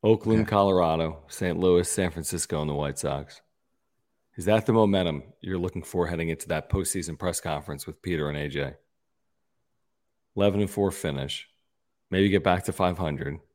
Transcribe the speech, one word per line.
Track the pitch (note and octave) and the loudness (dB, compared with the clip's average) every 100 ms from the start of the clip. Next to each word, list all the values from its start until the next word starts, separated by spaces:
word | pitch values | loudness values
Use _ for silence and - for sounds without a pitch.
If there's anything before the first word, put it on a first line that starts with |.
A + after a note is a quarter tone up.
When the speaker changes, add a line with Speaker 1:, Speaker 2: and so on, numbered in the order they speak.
Speaker 1:
Oakland, | G#2+ A2 - A2 | 6 4 4 2
Speaker 2:
Okay. | G#2+ | 4
Speaker 1:
Colorado, | G#2 G2 F#2 E2+ D#2+ D#2+ D#2+ - | 4 6 4 4 2 -2 -6 -14
Saint | - F#2 E2+ | -6 -4 2
Louis, | F#2 F2 F2 | 4 4 4
San | - F2+ | 0 -2
Francisco, | E2 D#2 F2 - D#2 | -4 -6 -6 -4 -4
and | D2+ | -2
the | D2 | -2
White | D2 C#2 | -4 -4
Sox. | C#2+ C#2 D2 - _ _ _ _ _ _ _ _ _ - | -4 -6 -8 -18 _ _ _ _ _ _ _ _ _ -8
Is | F2 | 2
that | A2 G#2+ | 2 4
the | |
momentum | A2+ G#2+ G2 F2+ D2+ - - | 4 4 4 0 -2 -8 -16
you're | F2+ F#2 | -8 -4
looking | F2 - | -4 -6
for | - F2+ E2+ | -8 -2 -2
heading | E2+ E2 | -2 -4
into | D#2 - | -6 -4
that | D#2+ - | -6 -2
postseason | G2 F2+ G2 E2 D#2+ | -4 -2 -4 -6 -6
press | F2+ - | -4 -4
conference | - D2+ C#2+ D2 - | -4 -6 -6 -12 -12
with | D#2 | -12
Peter | - E2 D2 | -6 -2 -2
and | D2 | -4
A | D2 | -6
J? | C#2 C#2 C#2 _ _ _ _ _ _ _ _ _ _ _ _ _ _ _ - | -6 -6 -8 _ _ _ _ _ _ _ _ _ _ _ _ _ _ _ 2
Eleven | G2+ G2+ | 2 4
and | G2+ | 0
four | - G2 | 0 0
finish. | - D#2+ C#2 C#2 - - _ _ _ _ _ _ | 0 -6 -4 -6 -8 -12 _ _ _ _ _ _
Maybe | F2+ G2 | 2 4
get | F#2+ | 4
back | G2 F2+ - | 4 2 0
to | |
five | F#2 F2+ E2+ | 0 0 0
hundred. | E2+ C#2+ C#2 D#2 _ | -4 -4 -6 -10 _